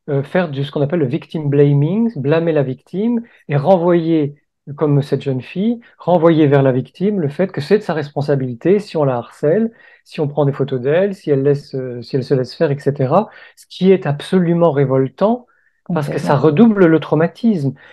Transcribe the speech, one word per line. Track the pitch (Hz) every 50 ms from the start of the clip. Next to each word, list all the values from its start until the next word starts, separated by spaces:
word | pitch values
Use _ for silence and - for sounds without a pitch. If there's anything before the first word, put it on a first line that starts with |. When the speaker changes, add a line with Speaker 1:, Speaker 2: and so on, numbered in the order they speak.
| _ -
Speaker 1:
euh, | 143 139
faire | 135 - - 180 180 160
du, | 143 131 139
ce | 143
qu'on | - 156
appelle | 143 143 147 147
le | 147 123
victim | 127 165 - _ - 165 151 143
blaming, | 139 143 143 143 143 143 143 156 185 220 233 226 226
blâmer | 143 123 139 151 165 165 165
la | 160 151 139
victime | 127 131 - _ _ - 180 208 233 240 226 233 - _ _ _ -
et | 151 143
renvoyer, | 143 165 196 175 165 180 175 175 160 160 165 156 151 147 147 _ _ _ _ _ _ - 143
comme | 143 160 151 143 143 135
cette | - 143 135
jeune | - 143 131 127
fille, | 120 - - 180 196 226 240 233 - _ _ _
renvoyer | - - 175 175 156 170 165 151 160 139
vers | 143 139 135
la | 135
victime | 127 127 131 - _ - 180 202 214 196
le | 160 143
fait | 143 - 180 185
que | - -
c'est | 147 - 196 214
de | 202
sa | - 170
responsabilité | 156 147 147 - 147 139 147 143 135 131 127 123 117 - 165 196 208
si | 196 - - 165
on | 147
la | 139 123 120
harcèle, | 117 - - - - 147 165 208 226 226 233 _ _ - - _ _
si | _ - -
on | 156 143
prend | 147 156 147
des | 139 139
photos | - 139 135 135 127
d'elle, | 120 135 151 175 190 208 196
si | - - 160
elle | 147 139 135
laisse, | 143 143 143 143 - -
euh, | 135 127 127 120 120
si | 117 - -
elle | 135 120
se | - 151
laisse | 127 127 120 -
faire, | - 170 156
et | 143 143
cetera. | - - 139 143 135 127 147 185 220 214 - - - - _
Ce | _ - _
qui | - - 180 190
est | 190 185 185 147
absolument | 143 147 - - - 190 180 165 175 170 170 170
révoltant, | 143 139 143 127 131 135 135 131 - - 190 208 233 247 240 _ _ _ _ _ _ _ _ _ 180
parce | 156 147 147
que | 151 143
ça | 147 170 151
Speaker 2:
Complètement. | 139 139 156
Speaker 1:
redouble | 147 156 233 233 214 202 190 160
le | 160 156
traumatisme. | 147 - 165 151 160 175 - - - 226 214 170 139 139 135 - - -